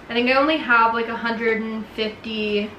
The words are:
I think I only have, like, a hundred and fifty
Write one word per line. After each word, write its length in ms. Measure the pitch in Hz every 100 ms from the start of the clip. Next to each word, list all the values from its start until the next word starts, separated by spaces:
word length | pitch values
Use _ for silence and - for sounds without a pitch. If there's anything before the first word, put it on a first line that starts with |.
| -
I 40 |
think 160 | 233 247
I 40 |
only 240 | 262 294 311
have, 360 | 226 233 226
like, 140 | 233 226
a 80 | 220
hundred 460 | 233 226 226 220
and 240 | 220 220 208 -
fifty 760 | 214 214 226 220 214 208 208